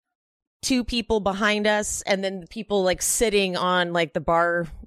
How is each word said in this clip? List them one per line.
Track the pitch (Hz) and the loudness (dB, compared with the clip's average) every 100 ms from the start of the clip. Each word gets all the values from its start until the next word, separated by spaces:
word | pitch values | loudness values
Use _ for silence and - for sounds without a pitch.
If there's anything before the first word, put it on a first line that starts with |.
| _ _ _ _ _ _ | _ _ _ _ _ _
two | - 262 | -2 0
people | 233 240 - 220 | 0 -4 -2 0
behind | 196 196 214 208 208 | 0 0 0 2 2
us, | 208 214 - | 2 0 -6
and | - 196 | -2 -2
then | 190 190 165 | -2 -6 -10
people, | 233 208 202 | -12 -2 2
like, | 185 175 | 2 0
sitting | - - 226 202 196 180 | -2 0 2 2 2 0
on, | 180 180 175 | 2 2 2
like, | 175 165 | 0 0
the | 180 | -2
bar, | 147 170 170 170 165 - | 0 2 2 0 -4 -10